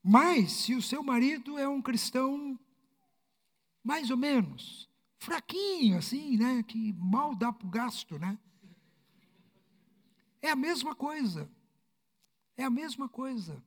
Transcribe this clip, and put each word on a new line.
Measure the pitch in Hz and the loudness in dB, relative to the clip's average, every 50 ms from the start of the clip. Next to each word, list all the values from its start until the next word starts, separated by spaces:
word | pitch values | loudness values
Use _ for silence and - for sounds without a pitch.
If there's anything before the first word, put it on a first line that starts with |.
| - | 8
Mas, | 185 208 247 302 359 349 277 190 160 | 10 10 10 10 8 6 6 4 4
se | - - - - 254 | 0 -4 -2 -2 -2
o | 254 | -2
seu | - - 254 294 | -2 -4 -4 -4
marido | 302 277 247 233 247 277 311 285 233 285 294 | -2 0 2 4 4 2 2 -2 -8 -8 -4
é | 285 277 | -2 -2
um | 277 277 277 | -2 -2 -2
cristão | 233 - 233 226 - - - 254 262 269 277 285 294 277 262 - _ _ _ _ _ _ _ _ _ _ _ _ _ _ _ _ _ _ _ _ _ _ _ _ _ | -2 0 -2 0 -2 -2 -2 0 0 0 -2 -4 -6 -8 -8 -10 _ _ _ _ _ _ _ _ _ _ _ _ _ _ _ _ _ _ _ _ _ _ _ _ _
mais | 226 285 320 294 226 | -4 -4 -4 -2 -2
ou | 262 | 0
menos | 247 269 294 285 247 190 147 135 - - - - - - _ _ _ _ _ _ | 0 2 2 2 2 2 0 -4 -14 -16 -18 -18 -20 -20 _ _ _ _ _ _
fraquinho, | _ - - 339 302 - - - 370 403 403 381 339 269 208 185 | _ -8 -6 -6 -6 -6 -6 -6 -4 -2 -2 0 2 4 4 4
assim, | 170 - - 247 277 302 294 254 | 2 -2 -4 -6 -6 -2 0 2
né, | 214 226 247 254 240 | 2 2 2 0 -2
que | 220 - - 226 220 214 196 | -4 -4 -6 -4 -4 -4 -4
mal | 170 175 185 202 262 294 294 262 | -2 0 0 2 2 2 -2 -2
dá | 185 226 240 | -2 -2 -4
pro | 220 - - | -4 -6 -10
gasto, | 185 175 226 240 240 - - - _ 160 147 | -6 -4 -4 -4 -4 -6 -10 -12 _ -10 -6
né? | 165 185 208 - _ _ _ _ - - - _ _ _ _ _ _ _ _ _ _ _ _ _ _ _ _ _ _ _ _ _ _ _ _ _ _ _ _ _ _ _ _ _ | -6 -6 -6 -8 _ _ _ _ -20 -20 -20 _ _ _ _ _ _ _ _ _ _ _ _ _ _ _ _ _ _ _ _ _ _ _ _ _ _ _ _ _ _ _ _ _
É | - 302 | -2 -2
a | 302 | 0
mesma | 269 277 320 349 262 247 311 277 | 0 0 0 0 -2 -2 -6 -6
coisa. | - 269 294 302 311 269 208 170 156 147 - - _ _ _ _ _ _ _ _ _ _ _ _ _ _ _ _ _ _ _ _ | -4 -6 -6 -2 -2 -2 -2 -2 -4 -10 -12 -16 _ _ _ _ _ _ _ _ _ _ _ _ _ _ _ _ _ _ _ _
É | - 262 | -6 -2
a | 269 | -2
mesma | 233 269 311 311 226 - 277 240 | -2 -2 -4 -6 -8 -8 -8 -8
coisa. | - - 262 269 254 226 185 165 147 131 - | -8 -8 -8 -6 -6 -8 -8 -10 -12 -14 -16